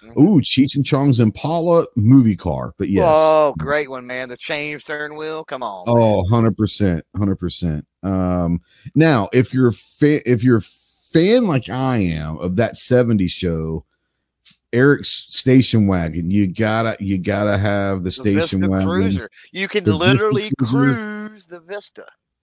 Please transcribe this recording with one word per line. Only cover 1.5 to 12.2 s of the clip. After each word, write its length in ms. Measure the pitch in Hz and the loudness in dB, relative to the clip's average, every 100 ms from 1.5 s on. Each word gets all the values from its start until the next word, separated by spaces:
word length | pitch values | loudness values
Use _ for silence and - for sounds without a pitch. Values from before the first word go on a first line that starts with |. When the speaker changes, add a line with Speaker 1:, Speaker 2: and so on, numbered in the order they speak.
| 170 170 170 - - | -2 2 2 0 0
Speaker 2:
movie 400 | 104 135 113 90 | 6 6 6 0
car. 400 | 85 69 60 - | -4 -6 -8 -6
But 120 | 95 | -2
yes. 160 | 98 170 | 2 4
Speaker 1:
Oh, 480 | 156 156 156 147 135 | 4 4 4 2 -2
great 320 | 147 147 139 | -4 -4 -4
one, 160 | 131 123 | -10 -10
man. 220 | 127 127 | -10 -10
The 80 | 123 | -12
chain 400 | - 151 147 147 | -8 -8 -8 -12
steering 360 | - 151 151 151 | -12 -10 -10 -10
wheel. 280 | 156 160 151 | -10 -10 -10
Come 180 | 131 | -10
on, 220 | 117 98 90 | -10 -8 0
Speaker 2:
Oh, 340 | 117 113 101 | 2 2 2
Speaker 1:
man. 60 | 90 | 0
Speaker 2:
hundred 280 | 117 113 110 | 0 0 0
percent, 480 | 107 - 98 82 - 95 | -4 -2 -2 -2 -6 -6
hundred 220 | 101 92 | -4 -4
percent. 500 | 87 - 87 76 - _ | -6 -6 -6 -6 -10 _
Um, 580 | 95 95 90 90 85 85 - _ - | -6 -2 -2 -2 -2 -4 -8 _ -4
now, 360 | 143 160 127 95 | 2 2 2 2
if 180 | 123 120 | 0 0
you're 160 | 131 123 | 0 0
a 40 | |
fa-, 560 | 101 - - 147 151 117 | 0 -10 0 2 2 0
if 140 | 120 | 2
you're 140 | 127 113 | 4 2
a 40 | |
fan 840 | - - _ _ _ 165 180 247 214 | 0 -14 _ _ _ 2 4 2 2
like 220 | 135 - | -2 -4
I 280 | 123 131 120 | -4 0 0
am 400 | 92 80 | 0 -2